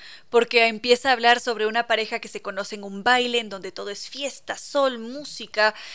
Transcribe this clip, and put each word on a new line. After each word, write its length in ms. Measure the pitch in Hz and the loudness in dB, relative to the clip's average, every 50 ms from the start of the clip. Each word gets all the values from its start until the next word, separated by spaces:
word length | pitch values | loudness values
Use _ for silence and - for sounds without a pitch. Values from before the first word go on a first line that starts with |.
| - - - - - - | -20 -20 -20 -20 -4 2
porque 340 | - 233 233 233 - 233 226 | 4 4 4 4 4 4 4
empieza 440 | 226 220 214 247 240 240 233 - 269 | 4 2 0 2 2 4 4 4 2
a 20 | |
hablar 280 | 254 226 233 233 240 240 | 2 4 6 6 6 6
sobre 280 | - 247 240 214 220 | 4 -4 -2 -2 -2
una 180 | 220 220 233 233 | 0 0 0 0
pareja 320 | - 226 214 220 - 240 | 0 0 0 -2 -2 -6
que 100 | 220 - | -8 -8
se 140 | 220 - 208 | -8 -12 -12
conoce 320 | - 202 196 190 196 - 214 | -10 -8 -8 -8 -8 -8 -8
en 100 | 208 202 | -12 -12
un 200 | 202 196 196 196 | -10 -8 -2 2
baile 340 | 240 247 247 247 240 240 | 4 4 4 2 0 -2
en 120 | 233 226 208 | -2 -4 -4
donde 220 | 196 190 180 185 | -10 -12 -12 -12
todo 200 | - - 196 202 | -10 -10 -10 -10
es 180 | 202 - - - | -10 -10 -12 -14
fiesta, 480 | - 262 285 262 - - - - 202 | -12 -8 -8 -8 -8 -10 -10 -10 -10
sol, 400 | - - - - 285 277 262 247 | -10 -8 -4 0 2 2 2 0
música, 800 | 226 226 233 254 294 285 262 - - 226 - - 214 214 220 208 - - - | -4 -10 -10 -12 -12 -12 -12 -12 -14 -14 -6 0 2 2 2 2 -2 -14 -16